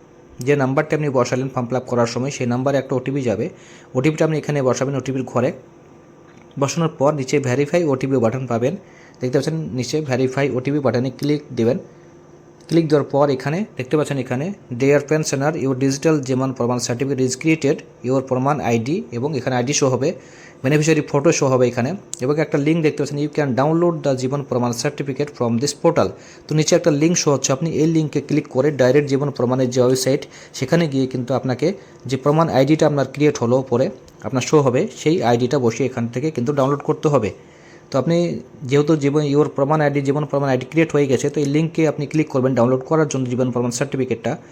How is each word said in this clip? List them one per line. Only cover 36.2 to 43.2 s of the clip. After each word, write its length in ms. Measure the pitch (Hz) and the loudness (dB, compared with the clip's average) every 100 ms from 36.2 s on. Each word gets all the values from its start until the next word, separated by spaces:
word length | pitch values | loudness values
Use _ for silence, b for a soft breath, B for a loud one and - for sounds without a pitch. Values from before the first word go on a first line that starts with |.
| 156 | -4
কিন্তু 220 | 156 120 | -2 -2
ডাউনলোড 280 | 143 135 143 | 2 2 0
করতে 260 | - 151 156 | -2 0 2
হবে। 240 | 143 101 - B B B B B | 2 0 -6 B B B B B
তো 80 | 135 | -2
আপনি 400 | 165 170 170 - - - | 0 2 0 -4 -12 -14
যেহেতু 320 | 131 139 147 156 | -2 2 2 2
জীবন, 260 | 139 151 | 2 0
your 280 | 147 143 151 | 2 2 2
প্রমাণ 320 | - 139 156 | 0 0 2
আইডি, 200 | 147 143 | 2 0
জীবন 240 | 135 147 147 | 0 -2 -2
প্রমাণ 240 | 139 139 | -2 0
আইডি 160 | 127 123 | 0 0
ক্রিয়েট 260 | 156 160 | 0 2
হয়ে 160 | 147 139 | 2 2
গেছে, 220 | 123 143 | 2 0
তো 100 | 151 | -2
এই 60 | 143 | 0
লিঙ্কে 420 | 151 160 165 156 | 0 0 2 0
আপনি 180 | 147 139 | 0 -2
ক্লিক 220 | 156 151 | -2 0
করবেন 280 | 135 127 123 | 0 0 2
ডাউনলোড 260 | 117 131 - | 2 2 0
করার 220 | 160 147 | 0 0
জন্য 220 | 135 | -2